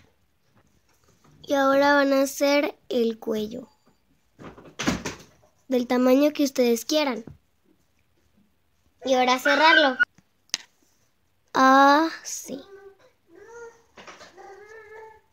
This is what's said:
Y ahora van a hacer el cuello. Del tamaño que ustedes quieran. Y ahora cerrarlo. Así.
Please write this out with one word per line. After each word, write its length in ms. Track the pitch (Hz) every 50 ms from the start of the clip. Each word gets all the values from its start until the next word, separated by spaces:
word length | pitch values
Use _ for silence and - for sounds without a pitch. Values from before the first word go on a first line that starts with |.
| - _ _ _ _ _ _ _ _ _ _ _ _ _ _ _ _ _ _ _ _ _ _ _ _ _ _ _ -
Y 120 | - 285
ahora 400 | 277 269 269 269 277 285 285 285
van 180 | 285 277 277 277
a 80 | 269 277
hacer 560 | 269 - - 285 285 285 285 285 294 - _ _ -
el 300 | - 254 233 226 226 220
cuello. 500 | - - 220 214 214 214 226 247 240 - _ _ _ _ _ _ _ _ _ _ _ _ _ - - - - - - - - - - - - - - - - - - - _ _ _ _ _ _ _ -
Del 180 | 262 247 247
tamaño 460 | 240 254 247 254 254 262 269 294 302 294
que 120 | - 294
ustedes 420 | 269 - - 247 240 233 226 -
quieran. 380 | - 302 302 302 277 233 214 226 - - - _ _ _ _ _ _ _ _ _ _ _ _ _ _ _ _ _ _ _ _ _ _ _ _ _ _ _ _ _ _ _ _ -
Y 80 | 254 269
ahora 240 | 254 254 247 254 254
cerrarlo. 600 | - 294 285 277 302 320 339 320 311 269 254 - - - _ _ _ _ _ _ _ _ - - - _ _ _ _ _ _ _ _ _ _ _ _ _ _ _ _ _ -
Así. 1120 | - 262 262 262 269 277 277 285 294 320 320 - - - - - - - - 208 277 381 392 403 403 403 392 - _ 508 508 494 _ _ _ 330 381 415 440 466 466 466 466 466 _ _ _ _ - - - - - - - - 359 392 392 392 392 415 427 440 440 427 415 427 440 440 440 440 427 _ _